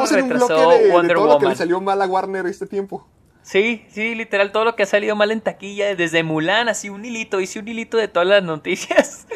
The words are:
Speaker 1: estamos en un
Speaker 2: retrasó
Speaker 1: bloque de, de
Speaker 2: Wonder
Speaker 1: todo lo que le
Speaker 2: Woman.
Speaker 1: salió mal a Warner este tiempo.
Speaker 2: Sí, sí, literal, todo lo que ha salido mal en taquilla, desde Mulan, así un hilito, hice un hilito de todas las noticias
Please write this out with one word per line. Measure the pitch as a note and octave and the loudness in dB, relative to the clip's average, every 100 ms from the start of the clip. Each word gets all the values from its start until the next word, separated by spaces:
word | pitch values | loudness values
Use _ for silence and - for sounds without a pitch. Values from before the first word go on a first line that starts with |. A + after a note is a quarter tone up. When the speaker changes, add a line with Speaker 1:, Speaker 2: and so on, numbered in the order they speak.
Speaker 1:
estamos | C4 | 2
en | D4+ | 0
un | B3+ | 0
Speaker 2:
retrasó | B3 A#3+ D#3+ D#3+ | 0 2 4 6
Speaker 1:
bloque | E3+ | 6
de, | G3+ | 6
de | |
Speaker 2:
Wonder | F3 E3+ E3+ | 4 4 2
Speaker 1:
todo | - | 4
lo | |
que | D3 | 4
le | F#3+ | 4
Speaker 2:
Woman. | G3 | -2
Speaker 1:
salió | E3+ F#3 | -2 -2
mal | G3 G3 | -2 -2
a | F#3+ | 0
Warner | F#3+ F#3+ F#3+ F3+ | -2 -4 -6 -6
este | G3 F#3+ | -8 -8
tiempo. | G3 G3 E3+ _ _ _ _ | -8 -8 -12 _ _ _ _
Speaker 2:
Sí, | - F#3+ A3+ G#3+ _ | -4 0 0 -2 _
sí, | G#3 A3+ | -8 -6
literal, | A3+ A3 G3 G3+ | -6 -4 0 0
todo | G#3+ A3+ | 0 0
lo | A3+ | 0
que | |
ha | G3 | 0
salido | G#3 G#3+ G#3+ | 0 0 0
mal | G#3 | 0
en | A3 | 0
taquilla, | G3 E3 G3 G3+ G3+ F3+ | -6 -8 -10 -4 -4 -2
desde | E3 E3 | 0 0
Mulan, | E3 D#3 E3 G#3+ A#3 | 0 -2 0 0 0
así | G#3 G3+ | -4 -8
un | G3 A#3+ | -12 -12
hilito, | A3+ A3 G3 | -10 -6 -4
hice | F#3+ A3 | -4 -8
un | G#3 | -10
hilito | A3+ A3 A3+ | -10 -4 -4
de | G3+ | -2
todas | E3+ F3+ | 0 2
las | G3+ | 2
noticias | F3 D3+ - F#3 - F4+ - - - | 0 -6 -6 -6 0 2 2 -2 -16